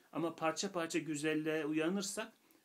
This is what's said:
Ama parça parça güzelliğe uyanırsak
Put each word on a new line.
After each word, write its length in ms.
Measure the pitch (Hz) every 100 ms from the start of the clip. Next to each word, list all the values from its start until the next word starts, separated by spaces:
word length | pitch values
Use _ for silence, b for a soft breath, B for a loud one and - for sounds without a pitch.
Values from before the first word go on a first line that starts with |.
| b
Ama 240 | 147 165 -
parça 360 | 160 156 196
parça 280 | 180 165 165
güzelliğe 640 | 151 147 156 156 156 156 151
uyanırsak 680 | 156 160 202 190 - 226 - b b